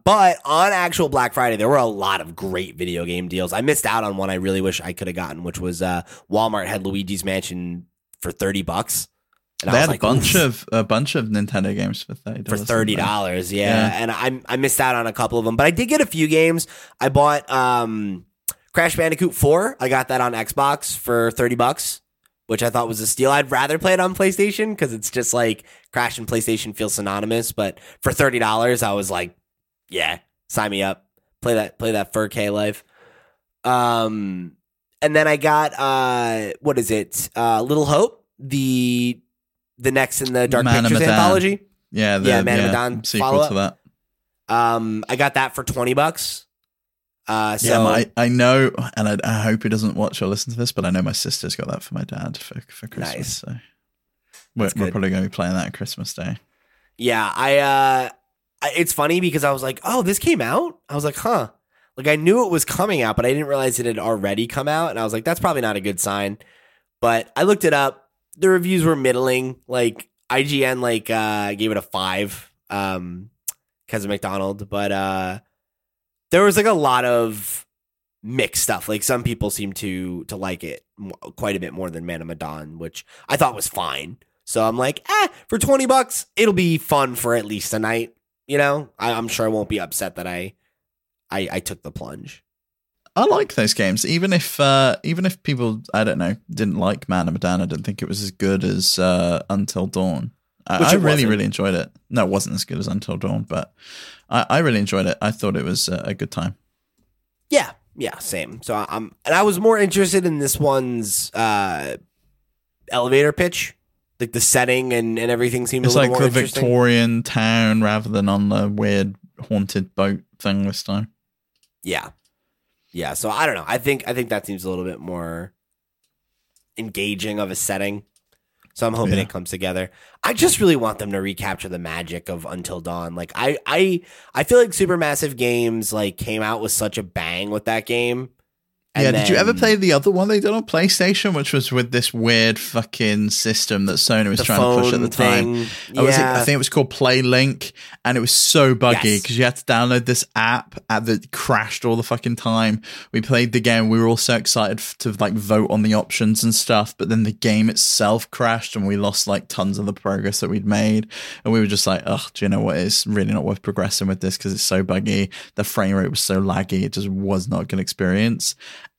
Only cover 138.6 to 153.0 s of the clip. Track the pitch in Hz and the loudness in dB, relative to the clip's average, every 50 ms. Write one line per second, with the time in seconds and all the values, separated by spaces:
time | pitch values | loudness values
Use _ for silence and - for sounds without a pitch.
138.6 | _ _ _ _ _ _ - - 139 131 110 107 104 104 - - 190 226 233 185 | _ _ _ _ _ _ 0 2 4 4 4 4 4 4 4 4 4 2 2 4
139.6 | 233 220 214 202 190 180 147 143 143 196 190 180 190 208 214 202 202 202 214 226 | 4 4 4 4 4 4 4 4 4 4 4 4 2 2 2 2 2 2 0 -2
140.6 | 220 - - 160 180 185 - - 185 185 196 - - 202 175 143 139 - - 139 | -2 0 0 2 4 4 4 4 2 2 2 2 2 0 0 0 0 0 0 0
141.6 | 127 - 131 127 120 120 123 120 120 - - 117 113 117 117 113 113 113 110 110 | 0 0 0 0 0 0 0 0 0 0 -2 0 2 4 6 6 6 4 2 0
142.6 | - - - 117 113 - - - 117 107 104 104 104 107 - - - 113 110 - | -4 -6 -4 -4 -4 -4 -4 -2 0 2 2 2 2 0 0 0 0 0 0 0
143.6 | - - 110 98 98 98 82 76 - - 120 110 107 101 101 113 - - 110 101 | 0 0 0 0 0 2 2 2 2 4 4 4 4 2 2 0 2 2 4 4
144.6 | 123 123 123 123 123 123 120 120 120 117 - - 123 123 120 120 117 120 120 120 | 4 6 6 4 4 4 2 2 0 0 0 2 2 4 4 4 2 2 0 -2
145.6 | 117 110 - - - - - 131 127 135 135 131 131 127 127 123 120 143 143 131 | -4 -6 -8 -12 -12 -6 0 2 4 6 6 4 4 4 4 2 4 2 2 2
146.6 | 131 - - 151 135 139 - - 139 127 127 127 127 123 127 127 135 139 - - | 2 0 2 2 0 0 0 0 2 4 4 4 4 4 4 4 4 2 0 -4
147.6 | - - - - - - - - - 120 127 123 117 123 - - - - - 160 | -8 -14 -14 -16 -20 -20 -12 -4 -2 0 0 0 2 2 2 4 4 4 6 6
148.6 | 139 131 127 107 127 120 117 90 80 107 104 101 92 - 117 120 127 123 127 - | 6 6 6 4 4 4 4 4 2 2 2 2 0 -2 0 2 2 2 0 -2
149.6 | - - 123 113 120 123 123 123 120 127 123 - - - - 110 113 117 123 120 | -2 0 2 2 4 2 2 2 2 0 0 0 -2 -2 -2 0 2 2 0 -2
150.6 | - - - - - - 110 107 113 113 110 - - - - - - - 127 104 | -4 -8 -16 -12 -6 -2 -2 -2 0 0 0 -2 -2 -8 -10 -6 -2 0 0 0
151.6 | 110 - - - - 120 113 117 113 - 120 117 - 123 117 - - 117 113 113 | 0 -2 -6 -4 -2 0 0 0 0 -2 -4 -4 -2 -4 -4 -2 -2 0 0 2
152.6 | 113 110 107 107 - - - - | 2 2 0 -2 -4 -10 -18 -18